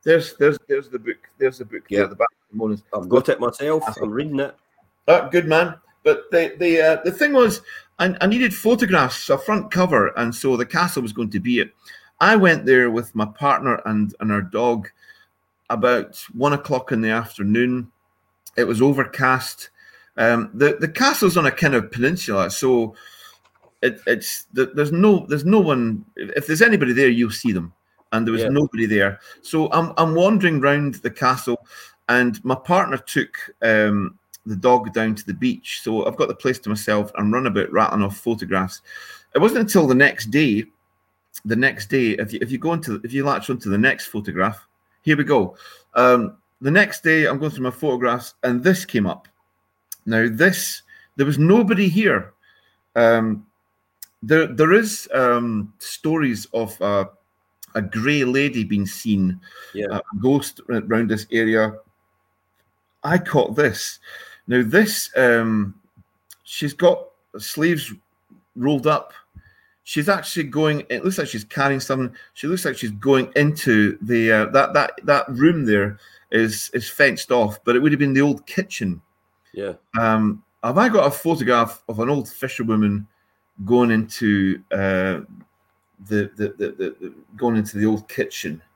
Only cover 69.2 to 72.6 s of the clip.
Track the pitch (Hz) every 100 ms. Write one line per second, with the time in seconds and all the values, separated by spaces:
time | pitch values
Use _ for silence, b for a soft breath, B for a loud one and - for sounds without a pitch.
69.2 | _ b b b b b - 147 151 190
70.2 | - 175 147 139 156 147 - 123 185 190
71.2 | 147 113 104 - 139 135 - 131 123 B
72.2 | B - 143 180